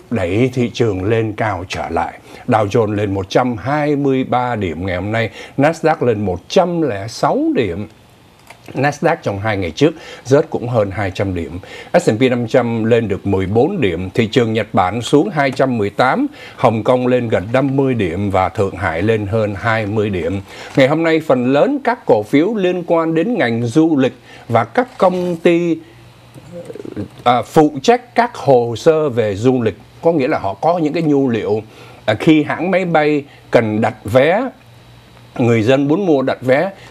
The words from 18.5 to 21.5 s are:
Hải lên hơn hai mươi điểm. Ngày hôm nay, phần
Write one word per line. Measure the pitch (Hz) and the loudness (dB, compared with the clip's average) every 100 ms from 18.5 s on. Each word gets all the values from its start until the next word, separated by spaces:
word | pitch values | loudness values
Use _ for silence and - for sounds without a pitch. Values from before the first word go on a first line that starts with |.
| - 98 87 | 0 -2 -2
Hải | 92 80 | -4 0
lên | 104 110 98 | 0 0 0
hơn | 113 107 98 | -2 -2 -2
hai | 113 113 104 | -2 -2 -2
mươi | 110 107 | -2 -2
điểm. | 92 85 98 - - - - | -2 -4 -6 -8 -18 -4 2
Ngày | 131 | 2
hôm | 156 | 2
nay, | 165 160 | 2 0
phần | 156 127 123 | 2 0 2